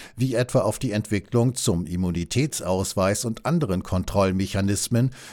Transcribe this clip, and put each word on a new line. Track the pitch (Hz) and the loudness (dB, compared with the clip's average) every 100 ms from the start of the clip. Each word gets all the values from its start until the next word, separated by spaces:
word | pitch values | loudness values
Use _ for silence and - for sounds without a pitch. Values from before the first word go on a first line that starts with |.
| - | -12
wie | - 131 | -2 0
etwa | 117 123 127 | 0 2 2
auf | 98 - | 2 0
die | 123 | -2
Entwicklung | 104 - 101 - 120 123 123 | -2 0 -2 0 2 2 2
zum | - 90 | 0 0
Immunitätsausweis | 80 87 92 85 85 120 147 - 90 92 95 - 95 104 | 0 -2 0 -2 -2 0 -2 -2 -2 0 0 0 0 0
und | 113 - | -4 -4
anderen | 123 165 123 90 | -2 0 0 -2
Kontrollmechanismen, | - 92 - 101 95 95 95 98 98 101 - 117 127 - - | -2 -2 0 2 2 2 0 0 0 0 0 2 0 -2 -16